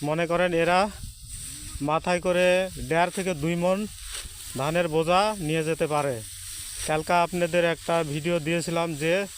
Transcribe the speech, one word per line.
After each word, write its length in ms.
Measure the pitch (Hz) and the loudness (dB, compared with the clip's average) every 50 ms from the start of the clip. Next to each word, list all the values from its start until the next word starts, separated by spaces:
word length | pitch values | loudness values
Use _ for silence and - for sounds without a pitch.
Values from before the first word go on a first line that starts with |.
| 143 147 | 0 0
মনে 160 | 151 160 170 160 | 0 0 0 0
করেন 200 | 170 170 180 180 175 165 165 | 2 2 2 2 2 2 4
এরা 180 | 165 180 180 196 214 196 - - - - - - - - - - - - - - - - - 135 147 | 4 4 4 4 2 -2 -8 -12 -12 -12 -14 -16 -14 -14 -12 -12 -14 -14 -12 -12 -10 -8 -4 -2 0
মাথায় 300 | 151 160 - - 180 175 170 | 0 0 2 2 0 0 2
করে 200 | 185 180 175 180 180 180 185 190 185 180 151 120 123 | 2 4 4 6 6 6 4 2 0 -4 -8 -4 0
দেড় 200 | 151 165 175 175 170 | 2 4 4 2 2
থেকে 160 | - 190 185 185 147 139 | -2 -2 -2 -2 -2 0
দুই 140 | 165 170 175 170 | 0 0 2 2
মণ 140 | 180 185 196 214 202 - - - - - - - - - - - - - 123 | 2 2 0 -2 -6 -8 -12 -14 -12 -10 -10 -12 -12 -14 -14 -14 -10 -6 -4
ধানের 260 | 131 147 160 170 175 170 151 | -2 0 2 0 0 2 2
বোঝা 260 | 160 165 160 175 185 202 214 220 202 175 | 0 2 4 4 4 4 2 0 -2 -2
নিয়ে 160 | 147 156 165 156 156 | -2 0 0 0 0
যেতে 180 | 165 151 165 151 151 | 0 0 0 0 0
পারে। 220 | 147 147 143 127 113 110 - - - - - - - - - - - - | 0 0 0 -2 -4 -8 -12 -14 -14 -14 -12 -12 -12 -12 -12 -10 -10 -4
কালকা 300 | - 156 156 156 - 180 175 170 | -2 -2 -2 0 2 4 4 4
আপনাদের 360 | 165 175 180 175 170 160 175 170 170 165 | 4 2 0 0 2 2 2 2 2 2
একটা 220 | 147 - - 175 165 165 151 143 | -2 -2 0 0 0 2 0 -2
ভিডিও 240 | 156 147 170 175 170 151 | -2 0 0 0 0 0
দিয়েছিলাম 420 | 156 170 170 160 - 165 170 165 170 165 139 147 | 0 -2 -2 0 0 0 0 0 -2 -2 -2 0
যে 120 | 160 170 190 202 294 - | 2 2 2 0 -2 -8